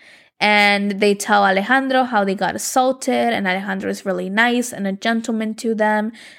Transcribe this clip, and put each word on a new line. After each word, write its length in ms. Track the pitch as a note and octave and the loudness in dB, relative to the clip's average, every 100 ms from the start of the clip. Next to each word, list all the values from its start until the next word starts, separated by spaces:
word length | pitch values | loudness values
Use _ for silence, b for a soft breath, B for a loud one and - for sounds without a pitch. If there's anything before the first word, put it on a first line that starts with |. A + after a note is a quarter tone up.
| B B B - | B B B -2
And 580 | G#3 G#3 G3+ G3+ G3+ G3 | 2 4 4 2 0 2
they 140 | G#3 | 2
tell 300 | G3+ - G#3 | 2 2 2
Alejandro 600 | G3 F#3+ G3+ C4+ C4+ C4 | 4 2 2 0 2 0
how 200 | B3 A3 | 2 0
they 100 | G3 | 0
got 220 | G3 F3+ - | -2 -2 -4
assaulted, 800 | - C4 B3+ C4 - A#3+ A#3 | -2 2 2 0 -2 0 0
and 120 | A3 F#3+ | 0 -2
Alejandro 440 | F#3+ G3+ F#3+ G3+ | -2 -4 -4 -4
is 160 | G3 G3 | -6 -4
really 240 | F3+ F#3 | -4 -2
nice 420 | G#3 A#3+ A#3+ A#3+ | 0 2 0 -2
and 140 | - G3 | -4 -6
a 60 | |
gentleman 640 | G3 A3+ A3+ A3+ A3 A3 A3 | -4 -2 -2 -2 -4 -4 -4
to 180 | A3+ | -4
them, 380 | G#3+ G#3+ G#3+ G#3+ A3+ B | 0 2 0 -2 -8 B